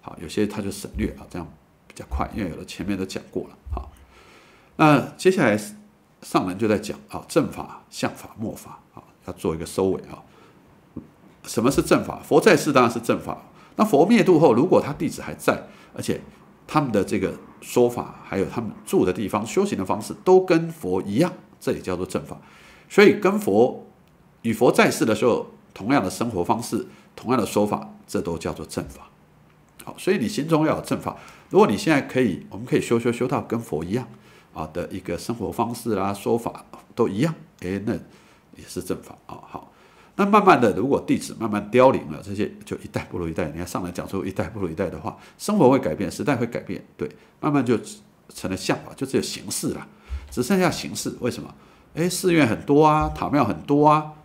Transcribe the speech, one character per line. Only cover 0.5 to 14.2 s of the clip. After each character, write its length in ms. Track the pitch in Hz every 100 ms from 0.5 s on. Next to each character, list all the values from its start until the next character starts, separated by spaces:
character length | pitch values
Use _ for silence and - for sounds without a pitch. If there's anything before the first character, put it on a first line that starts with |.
| 107
就 100 | 98
省 200 | 101 - -
略 140 | 107 -
啊， 80 | -
这 80 | 90
样 80 | 82 - _ _ _
比 80 |
较 100 | - -
快， 200 | - -
因 80 | 107
为 80 | 95
有 60 | 69
的 80 |
前 200 | 92 -
面 140 | 87 98
都 60 |
讲 180 | 95 - -
过 120 | -
了 120 | - - -
啊。 120 | - - - - - - - - _ _ -
那 240 | 156 131 - -
接 140 | 180
下 140 | 190
来 120 | 135 104 - - - _ _ _
上 260 | - 165 98
人 100 | 92
就 80 | 110
在 120 | 104
讲 200 | - - -
啊， 160 | 85 -
正 240 | - 117
法、 320 | - - - -
相 200 | - 123
法、 200 | - - -
末 140 | 107
法 280 | - - - _
啊， 80 | - - _ -
要 60 |
做 200 | 90 95
一 40 | 80
个 60 | 82
收 240 | - 95
尾 100 | 87 -
啊。 160 | - - - - _ _ _ _ - - _ - _
什 180 | - -
么 80 | 113
是 120 | -
正 200 | - 101
法？ 180 | 104 -
佛 160 | - 143
在 160 | 214 170
世 160 | -
当 120 | 131
然 60 | 120
是 80 | 117
正 220 | - 104
法。 220 | 82 - - - - -
那 80 |
佛 220 | 208 139 170
灭 180 | 233